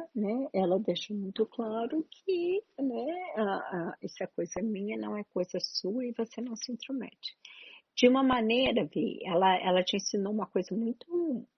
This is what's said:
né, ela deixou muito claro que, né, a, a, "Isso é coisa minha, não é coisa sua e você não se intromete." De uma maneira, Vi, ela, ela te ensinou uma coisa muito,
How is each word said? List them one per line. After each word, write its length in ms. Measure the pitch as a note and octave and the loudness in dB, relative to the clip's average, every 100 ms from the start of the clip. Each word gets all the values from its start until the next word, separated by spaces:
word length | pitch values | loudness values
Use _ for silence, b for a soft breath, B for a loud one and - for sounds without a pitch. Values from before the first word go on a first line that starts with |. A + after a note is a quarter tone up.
| E4 | -4
né, 360 | A3+ G#3 A#3+ C4+ | -2 0 0 0
ela 240 | F#3+ F3+ F#3+ | 2 4 2
deixou 380 | G3+ F3 - G#3 | 2 -2 -4 -6
muito 300 | G3 G#3+ A3 | -4 -2 -2
claro 600 | - A3 A3 A#3 D#4 - | -2 -4 -4 -2 -2 -4
que, 500 | - - F4+ F4 G4 - - | -8 -4 -2 0 -2 -4 -4
né, 560 | C4+ A#3 C4 F4+ F4+ A3 | -2 -2 -4 -4 -4 -2
a, 40 | |
a, 540 | G3+ F#3+ - F3+ E3 - | 0 0 -2 -4 -4 -6
"Isso 200 | G3 - | -10 -8
é 60 | F#3 | -6
coisa 340 | - F3 F#3 | -4 -4 -2
minha, 360 | A3 G3 G3+ A3+ | -2 -2 -4 -4
não 180 | G#3 G#3 | -4 -6
é 80 | |
coisa 340 | G#3 F#3 F3 F3 | -4 -4 -2 -2
sua 440 | - - F3+ A#3+ B3 | -4 -4 -2 -2 -4
e 60 | |
você 300 | A#3 A3+ - | -4 -6 -6
não 120 | B3 | -8
se 160 | A3 - | -8 -8
intromete." 680 | A#3+ - C4+ G3+ - - - B B B B _ - | -8 -6 -6 -8 -10 -12 -12 B B B B _ 6
De 140 | B3 | 8
uma 120 | C4 | 8
maneira, 640 | C4 B3 A3 A#3+ B3+ A#3 D3+ | 4 4 4 4 4 2 0
Vi, 340 | - - - | 0 -2 -2
ela, 320 | F3 F3 F#3+ F#3 | 0 4 6 6
ela 220 | F#3 F#3 | 4 2
te 120 | F#3 G3+ | 2 -2
ensinou 380 | - G#3 G3 | -2 -2 0
uma 140 | G#3+ F#3 | -2 0
coisa 280 | F#3+ F#3 G3 | -2 0 -2
muito, 720 | A3+ B3+ - F4 E4+ A#3 - | -2 -4 -4 -2 0 -2 -6